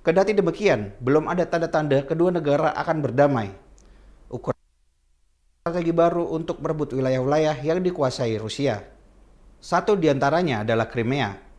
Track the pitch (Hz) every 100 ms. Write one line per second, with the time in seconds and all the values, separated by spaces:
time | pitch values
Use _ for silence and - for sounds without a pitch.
0 | - 175 196 208 170 165 208 123 101 -
1 | 123 151 147 180 165 170 165 160 151 139
2 | 139 160 175 180 147 143 156 - 147 156
3 | 139 123 143 127 98 92 - - - -
4 | - - - 120 - - _ _ _ _
5 | _ _ _ _ _ _ 170 175 165 170
6 | 170 170 170 160 160 165 156 156 143 127
7 | 131 131 131 151 156 143 143 175 180 175
8 | 131 - 120 107 107 - 139 104 - -
9 | - _ - - - - - 175 185 202
10 | 156 135 139 160 180 113 107 113 110 120
11 | 113 143 107 95 -